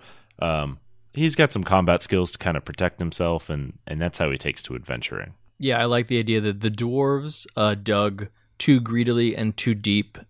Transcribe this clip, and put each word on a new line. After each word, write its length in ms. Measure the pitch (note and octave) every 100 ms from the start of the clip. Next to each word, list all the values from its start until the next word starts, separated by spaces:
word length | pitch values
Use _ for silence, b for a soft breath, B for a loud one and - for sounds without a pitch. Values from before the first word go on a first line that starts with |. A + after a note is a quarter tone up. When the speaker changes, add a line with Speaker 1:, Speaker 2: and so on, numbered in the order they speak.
| b b b -
Speaker 1:
um, 400 | E2+ D#2 C#2+ C2+ - - -
he's 220 | C#3+ D#3+
got 160 | D#3 D3+
some 140 | -
combat 400 | F2+ F#2+ F2 F2
skills 260 | - F#2+ F2+
to 80 | -
kind 180 | F#2 D#2
of 80 |
protect 360 | - C#2+ F2 -
himself, 500 | E2+ - F2 E2 -
and, 260 | D2 C2+ -
and 160 | - D#2
that's 180 | E2+ -
how 120 | D#2
he 80 | C2+
takes 240 | C#2+ -
to 140 | - B1
adventuring. 580 | - B1 - G1+ G1+ - _ -
Speaker 2:
Yeah, 220 | C3+ A#2
I 60 | A#2+
like 200 | A#2+ A#2
the 140 | A#2+
idea 200 | A2 A2+
that 200 | G#2 G2+
the 100 | A2
dwarves, 800 | G#2+ A#2+ C3 C#3 C#3 D3 - - -
uh, 180 | G#2+
dug 540 | G2+ G2+ G2+ G#2 G2 G#2 - _ -
too 200 | - C3
greedily 560 | A2+ A#2 A#2+ A#2 A#2+
and 220 | G#2 A2 G#2+
too 180 | B2
deep 440 | G#2+ G#2 G#2 G2+ -